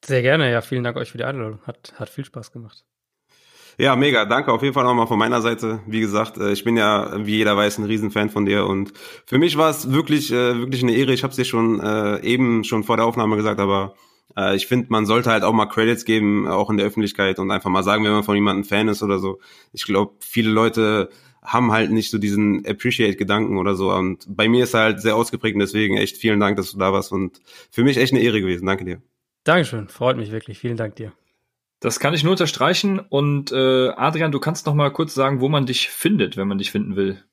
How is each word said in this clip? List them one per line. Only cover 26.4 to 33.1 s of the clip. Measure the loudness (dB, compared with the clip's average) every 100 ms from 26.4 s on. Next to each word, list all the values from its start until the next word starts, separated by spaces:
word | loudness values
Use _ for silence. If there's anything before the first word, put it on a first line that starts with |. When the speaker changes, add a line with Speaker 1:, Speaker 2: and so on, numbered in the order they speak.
Speaker 2:
Dank, | 2 0
dass | -4
du | -2
da | 0
warst | 0 -2
und | -4 -4 _ _ -20 -10
für | 0
mich | 2 4
echt | 2
eine | 2
Ehre | 2 2
gewesen. | 0 -2
Danke | -2 -2 -4
dir. | -12 _ _ _ _
Speaker 1:
Dankeschön, | 0 2 2 -4 -10
freut | -4 -2 -2
mich | -4
wirklich. | -10 -12 -10
Vielen | -8 -6
Dank | -8 -8
dir. | -16 -16 _ _ _ _ _ _
Speaker 3:
Das | -4 -2
kann | -2
ich | 0
nur | 0
unterstreichen. | 0 0 0 0 2 0 -4
Und, | -2